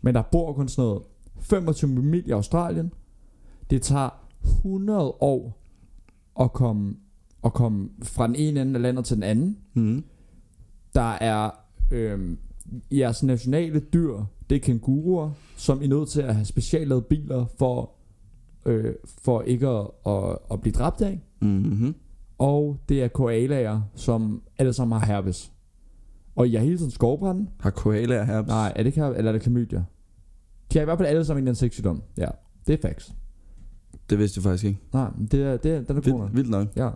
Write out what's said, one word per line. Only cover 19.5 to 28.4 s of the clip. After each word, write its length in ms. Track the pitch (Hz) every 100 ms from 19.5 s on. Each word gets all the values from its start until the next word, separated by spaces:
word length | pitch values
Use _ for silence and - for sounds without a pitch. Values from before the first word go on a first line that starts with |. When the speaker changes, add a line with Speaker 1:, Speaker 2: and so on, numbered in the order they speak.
| 123 135
Speaker 1:
at, 200 | 117 101 - 104
at, 300 | 98 95 87 -
at 100 | 101
blive 120 | 110
dræbt 280 | - 135 -
af. 200 | 202 185 - -
Speaker 2:
Mhm. 540 | 104 98 120 104 123 156 - - - -
Speaker 1:
Og 400 | 139 143 147 143 -
det 140 | 139
er 40 | 120
koalaer, 720 | - 123 113 127 143 110 107 104 -
som 460 | - 113 110 104 - -
alle 160 | 131
sammen 260 | 120 123 113
har 60 | 107
herpes. 440 | 101 95 87 - - - _ - - - - - -
Og 120 | 123
I 80 | 113
har 80 |
hele 140 | 123 175
tiden 140 | 156
skovbrænde. 560 | - 117 147 196 185 202 -
Speaker 2:
Har 100 | 104
koalaer 540 | 98 107 107 120 123
herpes? 240 | 107 110